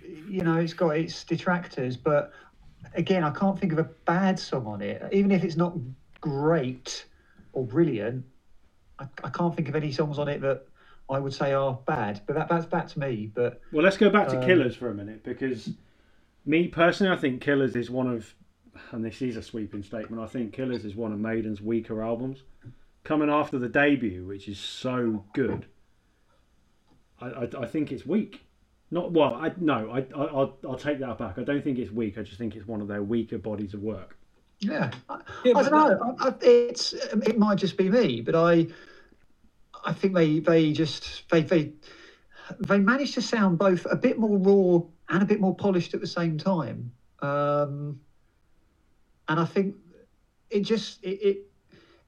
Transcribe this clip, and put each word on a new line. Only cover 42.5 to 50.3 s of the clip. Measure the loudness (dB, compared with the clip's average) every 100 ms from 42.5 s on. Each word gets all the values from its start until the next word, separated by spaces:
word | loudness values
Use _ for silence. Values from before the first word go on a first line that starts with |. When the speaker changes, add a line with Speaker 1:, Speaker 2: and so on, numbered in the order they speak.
| -10
Speaker 1:
they | 2 4
managed | 4 2 0
to | -4
sound | -2 2 2 4
both | 4 2 0
a | 0
bit | 2 2
more | 2 2
raw | 6 6 6 4 2 -8 -4
and | 0
a | 2
bit | 2
more | 2
polished | 0 0 0 0
at | -6
the | -6
same | -4 -2 -2
time. | 0 0 -2 -8 -12 -16 _ _
Um, | -4 -2 0 0 -2 -4 -10 -10 -16 _ _ _ _ _ _ _ _ _ _ _ -4
and | 0
I |
think | 0 0 -2 -4 -16 -20 _ _ _